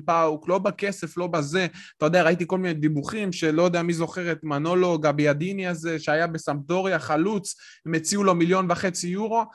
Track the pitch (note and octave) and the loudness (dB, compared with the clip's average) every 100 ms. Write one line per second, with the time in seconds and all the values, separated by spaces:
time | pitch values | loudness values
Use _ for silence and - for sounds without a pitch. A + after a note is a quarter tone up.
0 | D3+ E3 D#3+ D#3 E3+ F#3+ G3+ F#3+ G3+ F#3+ | 0 2 2 0 0 0 0 -2 -6 -6
1 | D#3+ F3 F3+ E3+ C#3+ F3+ E3+ - - - | -8 -6 -2 -2 0 -2 -2 -6 -18 -2
2 | D#3 F3+ E3 F3 E3+ F#3 F#3 D#3 D#3 D3 | 2 6 4 2 0 -2 -2 0 0 0
3 | D3+ A3 G3 E3+ D#3+ D#3 F3+ E3+ E3+ E3 | -4 -6 -4 -2 0 4 2 2 0 -2
4 | D#3+ F#3 E3+ D#3+ D#3 C#3+ D#3+ F3+ F3+ D#3+ | -2 -4 -4 -4 -2 -2 2 4 4 4
5 | D3+ D3 D3 C#3+ F3+ G3 F3+ E3 E3 D#3+ | 2 4 2 2 -2 -4 -4 -4 -4 -4
6 | D#3 D3+ E3 D#3+ - C#3+ C#3 F#3 F#3+ E3 | -2 0 0 -4 -4 -6 -2 -2 0 -2
7 | - D3+ F#3+ G#3 - - - - D#3+ D#3+ | 0 0 2 0 -4 -14 -16 -14 -4 -4
8 | D#3+ G3+ G3 F3 E3+ F#3+ F3+ E3+ F#3+ F3 | 0 2 4 4 4 2 0 0 -2 -4
9 | F3 F#3+ A3 A3+ A3 | -6 -4 -2 -2 -2